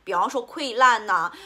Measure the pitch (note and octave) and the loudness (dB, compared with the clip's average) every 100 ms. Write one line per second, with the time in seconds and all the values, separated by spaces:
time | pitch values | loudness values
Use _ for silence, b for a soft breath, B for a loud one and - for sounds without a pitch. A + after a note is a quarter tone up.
0 | - F3 G#3 C4 A#3+ E4 C#4+ A3+ C4 A3+ | -6 -2 -2 -2 -8 -8 -6 2 4 4
1 | G#3 F#3 E3+ B | 0 -2 -2 B